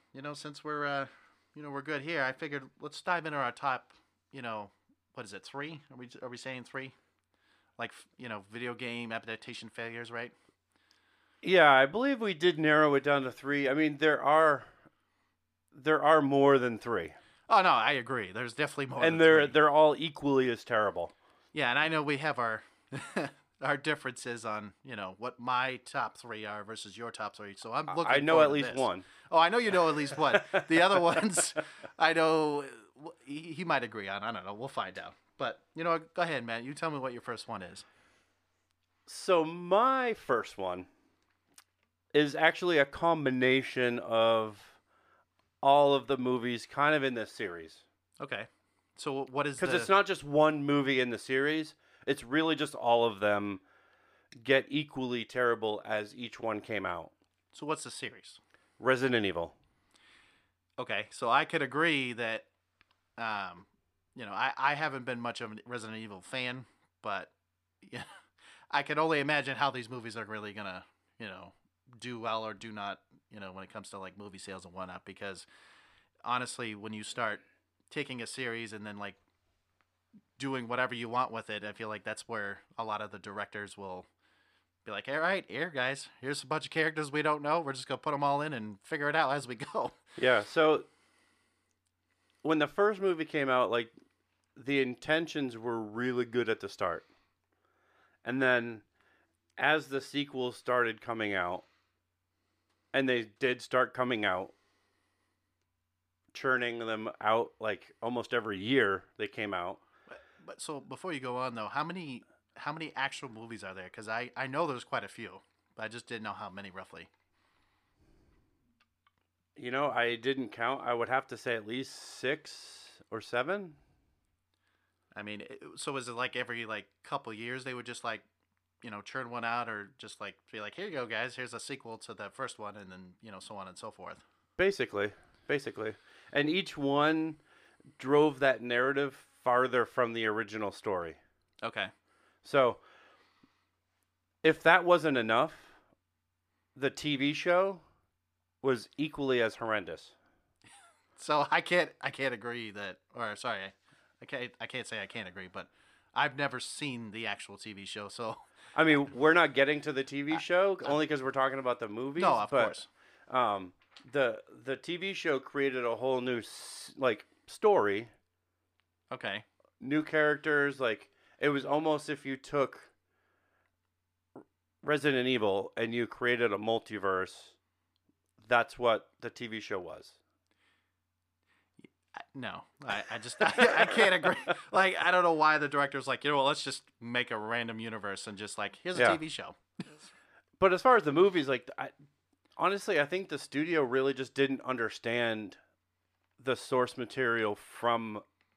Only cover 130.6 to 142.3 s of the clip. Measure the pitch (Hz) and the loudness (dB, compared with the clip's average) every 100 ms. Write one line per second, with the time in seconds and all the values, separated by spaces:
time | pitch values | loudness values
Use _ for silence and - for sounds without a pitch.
130.6 | 104 131 202 147 117 110 123 123 123 117 | -12 -10 -8 -8 -4 -4 -4 -6 -10 -10
131.6 | - 135 113 110 - 104 101 - 127 - | -12 -12 -12 -16 -14 -12 -12 -10 -10 -10
132.6 | 104 101 95 92 92 90 113 95 - 104 | -14 -14 -18 -18 -20 -20 -20 -18 -16 -14
133.6 | 95 92 110 - 87 85 _ _ _ - | -14 -14 -16 -14 -16 -16 _ _ _ 0
134.6 | 190 196 123 101 104 - _ _ - 139 | 0 2 -2 0 -2 -4 _ _ -4 -4
135.6 | 120 104 110 107 _ - - 143 147 185 | -4 -8 -8 -10 _ -20 -4 0 2 0
136.6 | 185 - 139 143 151 160 160 147 _ _ | -2 -2 2 4 4 4 -2 -8 _ _
137.6 | _ _ - - 131 147 151 131 135 113 | _ _ -20 -10 4 6 6 6 2 2
138.6 | 120 120 131 139 143 131 - _ 123 123 | 0 2 2 2 -2 -6 -20 _ 2 4
139.6 | 127 123 117 - 117 117 110 107 104 110 | 4 2 2 2 0 2 0 0 -2 -4
140.6 | 104 - 110 110 85 76 _ _ _ _ | -6 -4 -4 -2 -4 -10 _ _ _ _
141.6 | 117 110 104 - _ _ _ | -8 -6 -8 -10 _ _ _